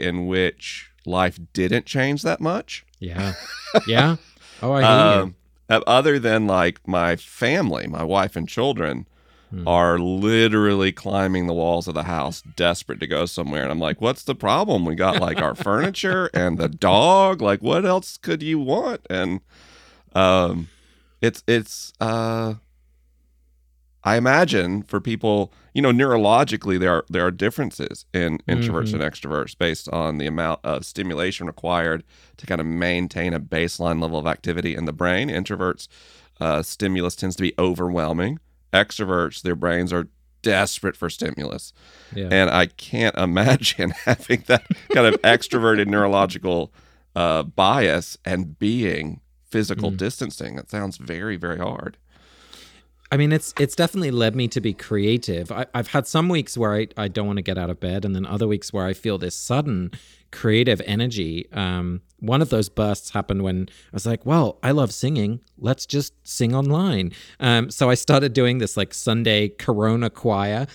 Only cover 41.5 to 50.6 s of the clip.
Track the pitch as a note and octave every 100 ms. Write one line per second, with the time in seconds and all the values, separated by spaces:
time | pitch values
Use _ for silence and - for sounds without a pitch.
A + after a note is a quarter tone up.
41.5 | - - - - - - G2+ F#2 F#2+ F#2
42.5 | F2+ E2+ - - A#2 A2+ - F2+ F2+ A#2
43.5 | C3+ G#2 - E2+ - - A#2+ - B2 -
44.5 | B2 - - - - A2+ G#2+ A2 A#2 -
45.5 | B2 A2+ G#2+ G2+ G#2 G2+ G2 G2 F#2 F#2
46.5 | E2+ D2+ _ _ _ _ F2 E2+ D#2+ C#2+
47.5 | - F#2+ C3+ G2 D#2+ - - F2+ F2+ F2
48.5 | D#2 G#2 A#2+ G#2 D2+ D#2 E2 _ _ _
49.5 | A2 G#2+ G2 F2 F#2+ G2 - D#2 - -
50.5 | B1+